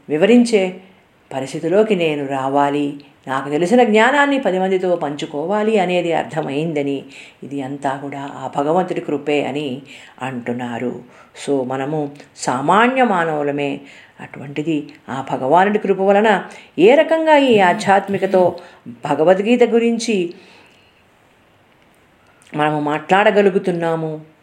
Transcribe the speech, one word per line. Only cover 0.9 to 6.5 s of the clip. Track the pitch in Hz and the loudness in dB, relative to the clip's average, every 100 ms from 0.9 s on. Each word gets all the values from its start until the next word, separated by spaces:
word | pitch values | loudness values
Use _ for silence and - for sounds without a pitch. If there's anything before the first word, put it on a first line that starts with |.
| _ _ _ - | _ _ _ -12
పరిస్థితిలోకి | 135 127 160 160 190 220 190 | -10 -8 -6 0 2 2 2
నేను | 165 147 139 | 0 -2 -4
రావాలి, | 135 131 139 143 143 143 147 - _ - | -4 -2 0 2 0 -4 -6 -16 _ -6
నాకు | 135 139 | -6 -4
తెలిసిన | 147 180 247 | -2 2 4
జ్ఞానాన్ని | 233 214 233 285 285 269 | 4 4 4 4 2 0
పది | 208 185 | 0 0
మందితో | 190 190 185 170 | 0 0 0 -2
పంచుకోవాలి | 151 147 156 147 165 208 214 220 | -2 -6 -8 -6 -4 -2 0 0
అనేది | 180 180 170 | 2 0 0
అర్థమైందని, | 156 147 160 151 | -2 -2 -4 -4